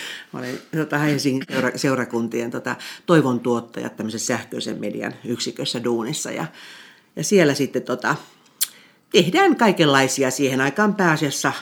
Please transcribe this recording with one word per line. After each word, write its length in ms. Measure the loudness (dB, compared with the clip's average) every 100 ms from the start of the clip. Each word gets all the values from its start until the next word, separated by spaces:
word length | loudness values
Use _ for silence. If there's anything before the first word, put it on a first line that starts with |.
| -14 -14 -14
Mä 60 | -12
olen, 200 | -10 -12 -8 -6
tota, 220 | -2 0
Helsingin 440 | 0 2 0 0 -2
seura-, 260 | -2 -2 0
seurakuntien, 720 | 0 0 -2 -2 -2 -4 -6
tota, 260 | -6 -8 -8 -12 -8 4
toivon 340 | 4 4 0
tuottajat 560 | 0 -2 -2 -10 -10 -8
tämmöisen 240 | -8 -6
sähköisen 600 | -4 -4 -4 -8 -8 -6
median 340 | -8 -8 -8 -10
yksikössä 600 | -8 -6 -8 -8 -6 -4
duunissa. 460 | -2 -2 -2 -6 -8
Ja, 160 | -8 -10 -12 -20 -20 -20 _ _ -8
ja 80 |
siellä 300 | 0 4 4
sitten, 280 | 2 -2 -4
tota, 340 | -6 -4 -4 -4 -8 _ _ -10 -10 -10 -20 _ _
tehdään 440 | 4 4 4 4 6
kaikenlaisia 760 | 4 4 6 6 4 2 0
siihen 300 | 0 0 2
aikaan 340 | 0 2 0
pääasiassa 580 | 2 2 2 0 -2 -4 -4